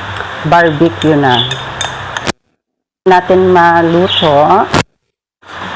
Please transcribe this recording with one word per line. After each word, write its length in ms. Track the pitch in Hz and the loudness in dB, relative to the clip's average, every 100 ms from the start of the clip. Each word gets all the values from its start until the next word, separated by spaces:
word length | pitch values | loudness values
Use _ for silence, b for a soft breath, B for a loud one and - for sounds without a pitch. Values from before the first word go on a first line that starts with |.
| - - - - 151 | -12 -12 -12 -8 0
barbecue 720 | 170 170 147 165 - 156 147 | 2 2 2 0 0 0 2
na. 240 | 135 123 - - - - - - - - - - _ _ _ _ _ _ 190 | 2 0 -2 -6 -10 -10 -10 -10 -12 -10 -10 -10 _ _ _ _ _ _ 0
Natin 400 | 180 180 185 185 | 2 2 2 4
maluto. 1200 | 180 170 170 165 170 190 - 165 143 151 190 - - - _ _ _ _ _ - - - | 4 4 2 2 0 0 0 2 2 4 2 0 -2 -4 _ _ _ _ _ -20 -16 -14